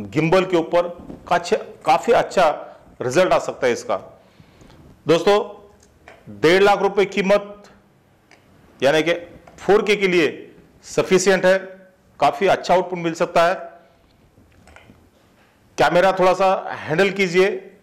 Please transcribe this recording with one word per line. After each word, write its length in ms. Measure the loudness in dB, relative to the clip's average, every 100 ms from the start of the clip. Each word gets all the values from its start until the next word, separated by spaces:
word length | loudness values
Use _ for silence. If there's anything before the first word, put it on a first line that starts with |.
| -8
gimbal 360 | -4 0 0 0
के 120 | -2
ऊपर 300 | 0 -2 -2 -8 -18 -16 -4
काछ-, 360 | -4 -2 -6 -6 -6 0
काफी 260 | 0 2
अच्छा 360 | 0 0 2 2 0 -8 -20 -20 -10
result 320 | -4 0 2
आ 40 | 0
सकता 280 | -2 -4 -2
है 60 |
इसका। 240 | -2 -4 -8 -10 -20 _ _ _ _ -20 -20 -20 _ -2
दोस्तों, 300 | 0 2 0 -2 -12 -20 _ _ _ -20 -20 -20
डेढ़ 300 | -2 2 4
लाख 180 | 4 2
रुपए 240 | 0 0 -2
कीमत, 580 | -2 0 0 0 -16 -20 _ _ _ _ _ _ _ _ _ _ _
यानी 220 | 0 2
कि 100 | 0 -4 -8 -20 -20 -8
फ़ोर 240 | 0 2
के 120 | 2 0
के 120 | 0
लिए 220 | 0 0 -4 -16 -20 _ _ -8
sufficient 600 | -4 0 2 2 2 2
है, 120 | 2 -2 -18 -20 _ _ -2
काफी 280 | -2 0 0
अच्छा 260 | 0 2
output 260 | 0 0 -6
मिल 140 | -6 -4
सकता 300 | -2 2 2
है। 100 | 0 -8 -20 _ _ _ _ _ _ _ _ _ -20 -20 _ _ _ _ _ _ _ _ 0
Camera 340 | 2 2 2
थोड़ा 220 | 2 2
सा 200 | 2 0 0 -4 -12
handle 300 | -4 0 0
कीजिए 380 | 0 -2 0 0 -2 -12 -20